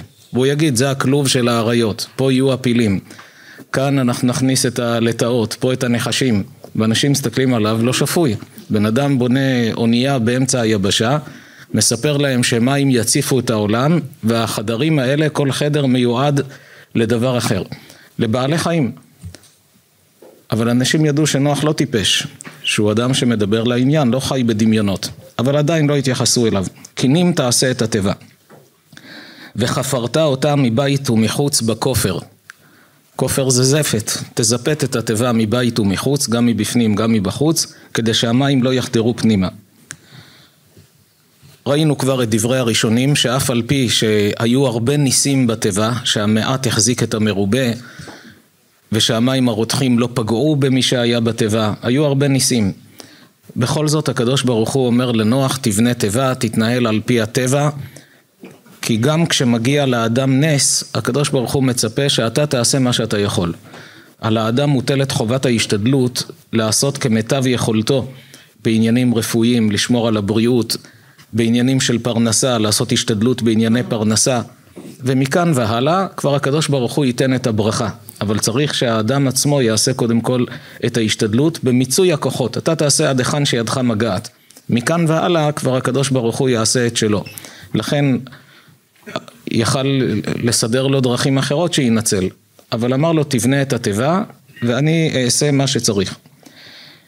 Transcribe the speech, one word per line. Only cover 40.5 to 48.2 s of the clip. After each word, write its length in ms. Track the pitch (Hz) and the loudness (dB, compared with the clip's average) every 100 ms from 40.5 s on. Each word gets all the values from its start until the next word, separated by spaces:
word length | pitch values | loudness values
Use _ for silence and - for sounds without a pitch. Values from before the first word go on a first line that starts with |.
| _ _ - - _ _ _ _ _ - - - | _ _ -20 -20 _ _ _ _ _ -20 -10 -4
ראינו 300 | 143 160 139 | 0 0 0
כבר 260 | 131 131 | 0 0
את 60 | 120 | 0
דברי 280 | 113 113 131 | 0 0 0
הראשונים, 580 | 117 110 120 113 131 147 | 0 0 2 2 2 2
שאף 340 | 123 131 135 | 0 0 0
על 120 | 117 113 | -2 0
פי 220 | 139 120 | 0 0
שהיו 800 | - 113 107 104 - 117 127 135 | 0 2 2 0 0 0 2 2
הרבה 300 | 113 117 147 | 0 0 0
ניסים 500 | 139 - 143 135 123 | 2 0 0 2 2
בתיבה, 460 | 113 113 95 110 120 | 0 0 0 0 -2
שהמעט 640 | - - 104 110 107 131 127 | -2 -2 0 0 0 -2 -2
החזיק 360 | 117 117 123 | 0 0 0
את 100 | - | -2
המרובה, 580 | 113 107 98 101 123 127 113 - - - - | 0 0 0 0 0 0 -4 -8 -20 -18 -20